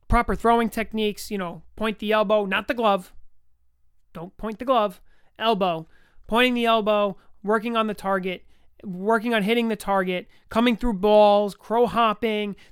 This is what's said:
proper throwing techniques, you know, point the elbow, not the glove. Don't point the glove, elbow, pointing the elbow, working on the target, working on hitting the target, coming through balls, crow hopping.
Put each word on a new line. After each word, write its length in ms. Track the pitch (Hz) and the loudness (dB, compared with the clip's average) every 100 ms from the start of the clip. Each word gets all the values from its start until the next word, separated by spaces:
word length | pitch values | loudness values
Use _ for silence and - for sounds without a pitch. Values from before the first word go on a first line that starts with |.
| _ | _
proper 280 | 233 233 - | 0 0 0
throwing 340 | 233 233 226 | 2 2 2
techniques, 580 | - 208 220 214 202 - | -4 -6 -4 -4 -4 -8
you 80 | 202 | -8
know, 240 | 175 160 - - | -8 -10 -18 -8
point 240 | 220 208 | -6 -4
the 120 | 208 | -2
elbow, 340 | 214 208 214 202 | 0 2 0 0
not 220 | 196 202 | -4 -4
the 60 | |
glove. 400 | 247 226 196 - - - - _ _ _ _ _ _ _ | -2 0 0 -4 -18 -20 -20 _ _ _ _ _ _ _
Don't 220 | - 180 - | -18 -18 -12
point 220 | 214 214 | -10 -8
the 80 | 247 | 0
glove, 340 | 254 208 185 - - _ - | 2 2 -4 -18 -20 _ -4
elbow, 500 | 226 214 190 165 165 - _ - - | 0 0 0 -2 -8 -20 _ -20 -2
pointing 300 | 220 254 240 | 2 2 2
the 100 | 233 | 2
elbow, 520 | 226 214 208 202 185 - - | 2 2 0 0 -4 -16 -12
working 340 | 196 220 226 233 | -2 -2 0 -2
on 80 | 220 | -2
the 80 | |
target, 520 | 202 196 190 185 180 - - _ _ | -4 -2 -2 -2 -8 -12 -20 _ _
working 480 | 208 180 196 226 233 | -14 -6 0 0 0
on 120 | 226 | 0
hitting 240 | 196 240 226 | 2 0 0
the 80 | 214 | -4
target, 520 | 202 196 185 180 202 _ _ | -2 0 0 -4 -8 _ _
coming 260 | 220 247 226 | 0 0 0
through 180 | 247 | -2
balls, 600 | 190 208 208 208 202 208 | 0 4 6 6 6 2
crow 320 | - - 226 240 | -6 -4 0 0
hopping. 680 | 202 226 208 226 214 208 185 - | 2 0 0 -2 -2 -4 -8 -16